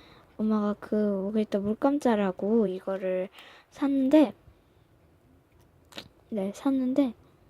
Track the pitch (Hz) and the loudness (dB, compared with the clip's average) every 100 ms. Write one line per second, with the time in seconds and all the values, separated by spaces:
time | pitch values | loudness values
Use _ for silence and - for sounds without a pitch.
0 | - - - - 214 214 208 202 - 214 | -20 -20 -14 -4 0 0 0 -4 -2 0
1 | 208 196 190 214 214 202 202 214 277 285 | 0 -2 -2 -2 -2 -2 -2 0 0 2
2 | 254 214 196 180 196 233 196 185 - 190 | 2 2 0 -2 0 2 2 -2 -6 -4
3 | 190 185 185 - - - _ - 277 277 | -2 -4 -4 -10 -20 -20 _ -4 -2 0
4 | 262 302 254 - - - _ _ _ _ | 4 6 4 0 -20 -20 _ _ _ _
5 | _ _ _ - _ _ _ _ - - | _ _ _ -20 _ _ _ _ -20 -20
6 | - _ - 214 190 - 277 269 254 269 | -20 _ -12 -6 -6 -4 -2 0 0 0
7 | 269 - - _ | 0 -2 -18 _